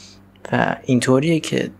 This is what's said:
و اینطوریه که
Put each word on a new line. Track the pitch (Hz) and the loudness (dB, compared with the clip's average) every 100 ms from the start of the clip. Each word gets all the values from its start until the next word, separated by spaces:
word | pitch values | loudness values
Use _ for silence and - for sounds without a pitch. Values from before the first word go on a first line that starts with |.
| - - - _ - | -20 -20 -20 _ -4
و | 123 - - | -2 0 -2
اینطوریه | - 127 - 131 156 160 | 0 0 2 2 2 0
که | - 127 123 | 0 -4 -4